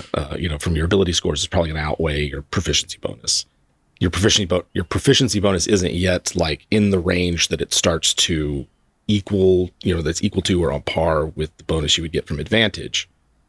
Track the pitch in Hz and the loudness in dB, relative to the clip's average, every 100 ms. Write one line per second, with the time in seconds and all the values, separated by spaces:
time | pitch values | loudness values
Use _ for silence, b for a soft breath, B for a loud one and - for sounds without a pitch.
0 | - - 69 71 82 73 90 80 82 98 | -6 -6 -4 -6 -4 -4 -2 0 2 2
1 | 87 85 85 71 - 95 80 78 76 - | 2 0 -2 -4 -2 0 0 -2 -4 -2
2 | 80 73 73 69 - 98 - - - - | -2 -2 -4 -6 -6 -4 0 -2 -2 -8
3 | - - - - - _ _ _ _ - | -10 -8 -4 -4 -6 _ _ _ _ -2
4 | 90 87 104 - 90 90 - 98 90 - | -2 2 2 2 2 -2 -2 -6 -4 0
5 | - 147 120 101 98 90 - 101 90 87 | 4 4 4 2 2 2 2 2 2 0
6 | 92 90 - 87 80 73 - 107 101 95 | 0 0 -2 -2 0 -2 0 2 4 2
7 | 87 90 87 85 - 82 80 - 92 82 | 2 0 0 0 -2 -2 -2 0 0 0
8 | - - - 80 73 69 64 _ _ _ | -2 0 0 0 -2 -4 -8 _ _ _
9 | - 104 - 101 95 90 90 - 98 82 | -2 -2 0 2 4 4 2 -4 -2 0
10 | 76 - 104 95 92 90 76 71 - 80 | -2 -2 -2 -2 0 0 0 -2 -4 0
11 | 82 78 80 - 78 - - 80 71 - | 2 2 -2 -4 -8 -8 -4 -2 0 -2
12 | 82 76 - 73 76 110 107 - - - | -2 -4 -4 -6 0 0 0 -2 -8 -8
13 | - _ _ _ | -8 _ _ _